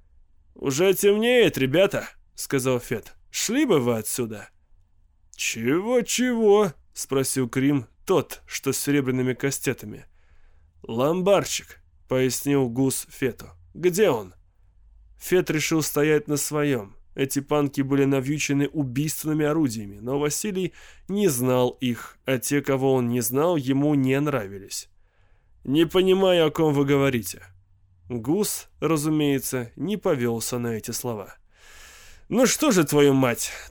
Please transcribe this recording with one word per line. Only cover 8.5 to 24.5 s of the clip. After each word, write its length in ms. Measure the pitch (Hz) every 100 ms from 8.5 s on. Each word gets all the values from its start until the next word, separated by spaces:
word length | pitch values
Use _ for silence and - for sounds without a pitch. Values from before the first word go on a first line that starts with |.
| - 135
с 80 | 131
серебряными 540 | - 143 131 127 127
кастетами. 720 | 123 139 - - 120 104 110 - _ _ - - _ _ _
"Ломбарчик", 1000 | - 113 139 180 180 190 135 - - - _ _ -
пояснил 640 | 131 131 - 143 143 127
Гус 360 | 117 135 - -
Фету. 380 | - 127 - - - -
"Где 360 | - 170 175 202
он?" 240 | 117 95 - _ _ _ _ - - - -
Фет 300 | - 180 -
решил 320 | 156 - 160
стоять 460 | 147 147 151 151 151
на 100 | 147
своём. 580 | - 147 147 123 98 - - -
Эти 240 | 135 139
панки 420 | 135 147 143 -
были 240 | 135 139 135
навьючены 640 | 139 131 151 - 139 143
убийственными 800 | 160 135 123 151 - 151 151 147
орудиями, 520 | 156 143 110 101 101
но 200 | 117 143
Василий 540 | 147 147 214 190 180 - - - -
не 200 | 202 202
знал 440 | 123 127 127 123 -
их, 380 | 127 113 - - -
а 120 | 135
те, 240 | - 143
кого 320 | 143 135 135
он 160 | 131 120
не 120 | 123
знал, 340 | 110 131 165 170
ему 380 | 127 135 147 143
не 240 | 131 135
нравились. 680 | 147 135 98